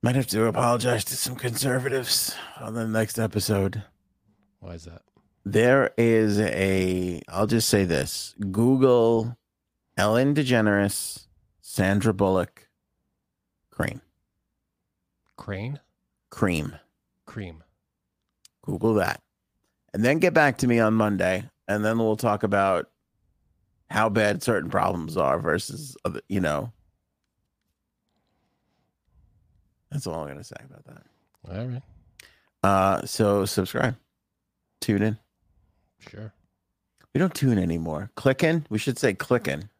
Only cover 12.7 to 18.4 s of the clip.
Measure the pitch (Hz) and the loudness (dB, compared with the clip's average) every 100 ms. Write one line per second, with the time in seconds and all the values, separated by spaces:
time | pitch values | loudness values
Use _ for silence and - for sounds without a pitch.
12.7 | _ _ _ _ _ _ _ _ _ _ | _ _ _ _ _ _ _ _ _ _
13.7 | - - - _ _ _ _ _ _ _ | -6 -6 -6 _ _ _ _ _ _ _
14.7 | _ _ _ _ _ _ - - 98 113 | _ _ _ _ _ _ -20 -10 -8 -8
15.7 | 143 _ _ _ _ _ - 107 85 76 | -10 _ _ _ _ _ -2 0 0 -4
16.7 | - _ _ _ _ - - 95 78 _ | -10 _ _ _ _ -16 -14 -12 -14 _
17.7 | _ _ _ _ _ _ _ | _ _ _ _ _ _ _